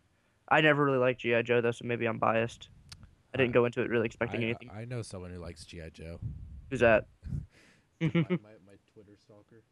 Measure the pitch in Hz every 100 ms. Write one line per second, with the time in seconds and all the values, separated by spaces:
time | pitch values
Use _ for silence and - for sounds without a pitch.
0 | _ _ _ _ - 151 156 143 139 131
1 | 127 123 117 117 117 120 117 117 120 117
2 | 113 113 113 113 117 - - - - -
3 | - _ _ 127 123 123 120 123 113 117
4 | 113 - 113 107 113 117 120 104 120 123
5 | 104 95 90 90 85 85 - 85 80 -
6 | 82 85 - - - - - 131 117 107
7 | - _ - - - _ - _ _ -
8 | 160 170 156 180 107 110 95 101 _ 110
9 | 101 104 _ 104 98 113 _